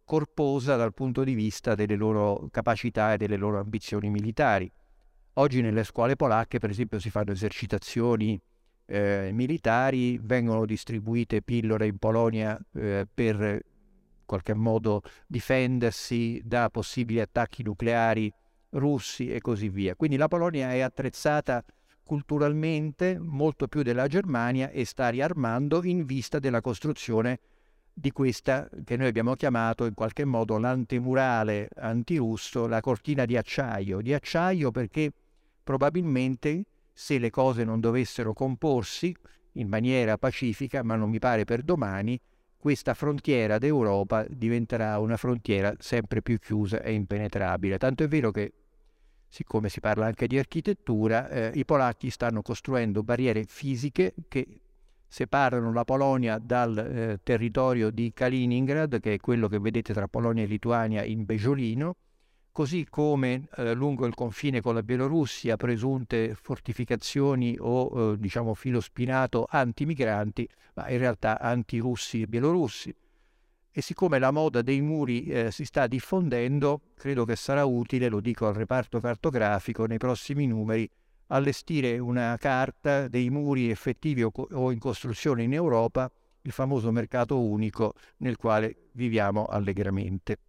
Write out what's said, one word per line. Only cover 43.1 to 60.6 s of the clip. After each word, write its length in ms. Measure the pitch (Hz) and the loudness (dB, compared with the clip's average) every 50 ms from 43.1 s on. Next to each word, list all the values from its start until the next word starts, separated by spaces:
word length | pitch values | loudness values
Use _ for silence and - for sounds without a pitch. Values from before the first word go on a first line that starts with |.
| 147 139 - 156 135 120 110 104 107 | -2 -2 0 2 2 2 4 2 2
d'Europa 720 | 110 127 147 151 135 113 104 98 101 98 98 117 110 107 - | 2 2 2 2 4 4 4 2 2 2 0 0 -2 -2 -4
diventerà 720 | 143 127 110 113 120 120 117 - 123 113 110 107 107 104 | -6 -2 0 0 0 0 0 -2 -2 -2 0 0 0 0
una 180 | 107 113 117 | 0 0 0
frontiera 580 | - - 123 123 113 - - 104 98 98 101 110 - | 0 0 -2 -2 -2 0 0 0 2 2 0 -2 -4
sempre 420 | - - 127 120 110 - 117 110 | -4 -2 -2 -2 0 0 -2 -2
più 180 | - - 117 107 | 0 0 -2 -2
chiusa 440 | - - 107 107 104 95 110 - | -2 -2 -2 0 0 0 -2 -4
e 100 | - - | -2 -2
impenetrabile. 840 | 110 107 98 - 104 104 107 101 - 107 98 90 90 90 95 95 95 90 | -2 -2 -2 -2 -2 -2 -2 -2 -2 -2 0 0 0 0 0 0 0 2
Tanto 260 | - 131 131 - 156 | 0 0 0 0 0
è 40 | 143 | 0
vero 220 | 156 156 117 107 | 2 2 0 0
che, 220 | 98 107 101 - - _ _ _ _ _ _ _ _ _ _ _ _ _ _ _ - | 0 -2 -4 -6 -8 _ _ _ _ _ _ _ _ _ _ _ _ _ _ _ -12
siccome 340 | - - - - 110 107 98 | -12 -8 -4 -2 -2 -2 -2
si 120 | - - | -4 -2
parla 260 | - 107 104 110 110 | 0 0 0 2 0
anche 220 | 113 110 - 120 117 | 0 0 -2 -2 0
di 100 | 127 139 | 0 0
architettura, 920 | 135 - - 165 - 208 196 - - - 113 107 110 110 113 117 135 143 | 0 -2 -4 -4 -2 -2 -2 -2 -2 -2 0 2 2 4 2 2 0 -2
eh, 220 | 147 127 113 113 - | -4 -2 -2 -2 -2
i 100 | - 143 | -2 0
polacchi 440 | - 156 139 131 120 113 - - 123 | 2 2 2 2 2 0 -2 -6 -6
stanno 320 | - - 123 120 117 107 | -4 -2 -2 -2 -2 -2
costruendo 600 | - - 113 - - 139 131 123 117 107 98 107 | -4 -6 -8 -6 -4 -2 0 0 0 0 0 -2
barriere 400 | 101 117 120 120 131 123 107 110 107 - | 0 0 0 0 2 2 0 0 -2 -6
fisiche 640 | - - 143 139 131 117 143 143 - - 185 180 - - 160 - | -10 -8 -6 -4 -4 -2 -4 -2 0 0 0 0 -2 -8 -10 -6
che 320 | - 135 - - 107 - _ _ _ _ _ _ _ _ _ - | -4 -6 -6 -6 -10 -20 _ _ _ _ _ _ _ _ _ -12
separano 640 | - - 131 - - 143 139 123 127 120 117 113 | -8 -6 -4 0 2 2 2 4 2 0 0 0
la 100 | 113 120 | 0 0
Polonia 560 | 117 - 131 139 139 135 135 127 123 113 110 113 | 0 0 2 2 2 2 2 2 2 0 0 -2
dal, 400 | 113 117 123 123 120 117 110 107 | -2 0 0 2 2 2 0 -2
eh, 420 | 117 - 127 117 113 113 104 95 | -2 -4 -4 -4 -2 -2 -4 -2
territorio 720 | - - 123 107 117 117 110 135 131 131 123 120 110 107 | 0 0 2 2 2 0 0 2 2 2 2 2 2 0
di 220 | 113 113 117 113 - | 0 0 -2 -2 -2
Kaliningrad, 840 | - 131 127 131 127 123 123 120 127 131 131 143 156 156 147 123 104 | 0 0 0 2 2 2 2 2 2 2 2 2 0 0 0 -2 -2
che 140 | - 110 104 | 0 0 -2
è 40 | 98 | 0
quello 300 | - 127 120 117 110 98 | 0 0 2 2 2 0
che 100 | 104 104 | 0 0
vedete 340 | 101 110 110 117 107 - | 0 0 0 -2 -2 -2
tra 140 | 104 107 98 | -4 -4 -4
Polonia 380 | - - 120 117 117 113 113 107 | -2 -2 -2 0 0 0 0 0
e 20 | |
Lituania 560 | 101 107 104 | -2 -2 -2